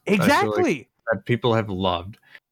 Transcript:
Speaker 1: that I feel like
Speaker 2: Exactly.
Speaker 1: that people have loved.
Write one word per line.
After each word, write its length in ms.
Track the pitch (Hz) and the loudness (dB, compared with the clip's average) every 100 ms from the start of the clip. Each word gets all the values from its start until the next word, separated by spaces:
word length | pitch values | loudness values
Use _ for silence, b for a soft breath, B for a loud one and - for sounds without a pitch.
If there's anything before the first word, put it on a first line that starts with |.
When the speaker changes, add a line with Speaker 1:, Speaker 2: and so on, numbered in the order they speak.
| - | -2
Speaker 1:
that 60 | |
I 40 | 202 | 2
feel 80 | 170 | 2
like 60 | |
Speaker 2:
Exactly. 580 | 311 403 415 330 139 - _ 95 | 2 0 0 0 -2 -8 _ -6
Speaker 1:
that 140 | 95 - | -4 -2
people 280 | 120 123 | 0 2
have 160 | 113 101 | 0 0
loved. 480 | 92 95 87 95 113 B B _ | -2 0 -2 -6 -16 B B _